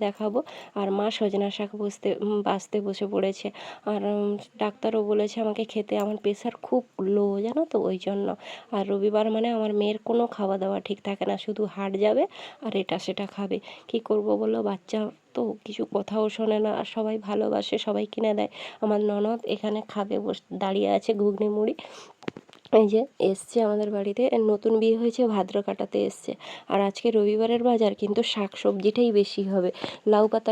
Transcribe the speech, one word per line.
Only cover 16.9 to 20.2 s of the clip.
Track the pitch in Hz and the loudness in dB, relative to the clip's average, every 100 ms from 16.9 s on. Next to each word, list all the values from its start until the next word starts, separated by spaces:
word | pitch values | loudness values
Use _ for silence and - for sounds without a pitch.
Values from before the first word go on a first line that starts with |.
| 220 | -4
সবাই | 214 220 202 | -2 -4 -4
ভালোবাসে, | 208 - 202 202 214 - | -2 0 0 0 -2 0
সবাই | 202 208 | -2 -2
কিনে | - 220 208 | -2 0 0
দেয়। | 208 - - - | -2 -6 -14 -4
আমার | 214 208 208 | 0 2 2
ননদ | 208 214 233 - 208 | 2 0 -2 -4 -4
এখানে | 214 208 214 | -2 -4 -4
খাবে, | 208 202 202 | -6 -2 -2